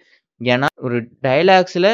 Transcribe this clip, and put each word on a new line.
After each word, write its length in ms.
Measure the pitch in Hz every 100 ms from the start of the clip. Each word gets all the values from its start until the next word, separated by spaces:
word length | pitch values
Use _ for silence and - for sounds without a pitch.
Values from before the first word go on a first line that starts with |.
| _ _ _ -
ஏன்னா, 260 | 120 123 143 -
ஒரு 320 | 131 120 117 _
டயலாக்ஸ்ல 680 | 135 135 180 190 180 180 190